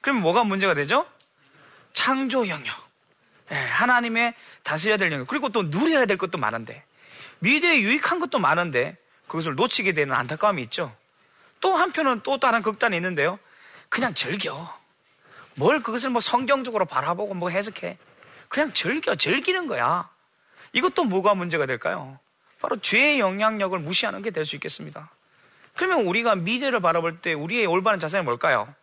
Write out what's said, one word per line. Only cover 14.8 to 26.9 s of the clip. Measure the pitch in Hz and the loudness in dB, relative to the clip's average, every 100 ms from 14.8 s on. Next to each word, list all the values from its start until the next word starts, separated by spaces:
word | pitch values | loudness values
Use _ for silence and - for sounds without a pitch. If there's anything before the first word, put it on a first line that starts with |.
| _ _ _ _ _ - - | _ _ _ _ _ -20 -20
뭘 | - 160 294 | 0 2 4
그것을 | 226 226 262 | 0 -4 0
뭐 | 240 | 0
성경적으로 | - - 247 277 254 220 | 2 0 2 0 0 -2
바라보고 | 180 - 143 175 202 | 0 -2 -2 -2 -4
뭐 | 190 175 | -4 -2
해석해. | 175 208 - 175 - _ _ - - - | -2 -4 -8 -12 -12 _ _ -20 -20 -6
그냥 | - 302 | -2 0
즐겨, | - 170 294 - | 0 -2 -2 -2
즐기는 | 165 - 254 - 370 320 | 0 0 0 0 -2 -2
거야. | 127 120 175 - _ _ _ _ - - | 0 2 0 -2 _ _ _ _ -20 -6
이것도 | - 320 - | 0 0 2
뭐가 | 285 185 196 | 2 2 2
문제가 | 196 175 160 135 | 2 0 -2 0
될까요? | 120 - 98 131 135 _ _ _ _ | -2 -2 -4 -8 -16 _ _ _ _
바로 | - 220 | -4 -2
죄의 | - 214 285 294 | 0 2 4 4
영향력을 | 196 190 220 214 196 185 | 2 2 0 0 -2 -2
무시하는 | 151 185 220 190 | -2 -2 -2 -4
게 | 220 | -6
될 | 170 | -6
수 | 151 147 | -6 -6
있겠습니다. | 156 - 156 147 156 _ _ _ _ _ - | -8 -8 -12 -16 -20 _ _ _ _ _ -16
그러면 | - 370 349 190 | -4 0 2 2
우리가 | 202 233 196 | 2 2 0
미디어를 | 170 240 269 247 | 0 -2 0 2
바라볼 | 175 | 2